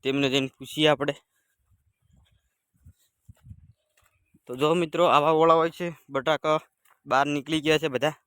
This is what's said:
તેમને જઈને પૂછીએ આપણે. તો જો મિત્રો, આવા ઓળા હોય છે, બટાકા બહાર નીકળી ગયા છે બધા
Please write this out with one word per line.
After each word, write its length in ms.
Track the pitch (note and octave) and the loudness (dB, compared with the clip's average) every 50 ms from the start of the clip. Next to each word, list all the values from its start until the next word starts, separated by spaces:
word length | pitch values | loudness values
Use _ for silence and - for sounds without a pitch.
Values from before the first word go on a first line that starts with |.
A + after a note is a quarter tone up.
| _ | _
તેમને 260 | C3 C3+ C#3 C#3+ C3+ | -4 -2 -2 -2 0
જઈને 180 | B2+ C#3 C3+ | 0 0 -2
પૂછીએ 400 | C3 _ _ C3 - - D3+ D3+ | -4 _ _ -20 -14 -4 0 2
આપણે. 280 | D3+ D3 B2+ C#3+ D3 C#3+ - _ _ _ _ _ _ _ _ _ _ _ _ _ _ _ _ _ _ _ _ _ _ _ _ _ _ _ _ _ _ _ _ _ - _ _ _ _ _ _ _ - - _ _ - G2+ - _ _ _ _ _ _ _ _ _ _ _ _ _ _ _ _ _ | 2 2 2 -2 -6 -6 -8 _ _ _ _ _ _ _ _ _ _ _ _ _ _ _ _ _ _ _ _ _ _ _ _ _ _ _ _ _ _ _ _ _ -20 _ _ _ _ _ _ _ -20 -20 _ _ -20 -20 -20 _ _ _ _ _ _ _ _ _ _ _ _ _ _ _ _ _
તો 100 | - B2 | -16 -6
જો 200 | B2+ C#3+ D3+ E3 | -2 0 0 2
મિત્રો, 280 | F3 E3+ D#3 D3 E3 F3 | 0 -2 -2 0 2 2
આવા 260 | E3 B2 C#3+ D3 D#3 | 4 4 4 4 2
ઓળા 220 | D#3+ D#3 D#3+ E3 E3 | 2 2 4 4 4
હોય 160 | E3 D#3+ E3+ | 4 2 -2
છે, 180 | E3 - F3 E3+ D#3 - _ _ | -4 -8 -10 -12 -12 -14 _ _
બટાકા 500 | C#3 C3+ B2+ D#3+ D#3 C#3+ - D#3 D#3 D#3 - _ _ _ _ _ _ _ _ | -6 -4 -2 0 -2 -2 0 -2 -2 -2 -2 _ _ _ _ _ _ _ _
બહાર 200 | C#3 A#2+ C3 C#3+ | 0 0 0 2
નીકળી 340 | C#3+ D3 D3 B2+ C3+ D#3+ D#3+ | 0 -2 -6 -4 -4 -6 -4
ગયા 160 | C#3+ D#3 D#3 | 0 0 0
છે 100 | D3+ D#3 | 0 0
બધા 280 | D#3 C3 B2 C3+ D3+ D3+ _ _ | -2 -4 -2 -2 -2 -4 _ _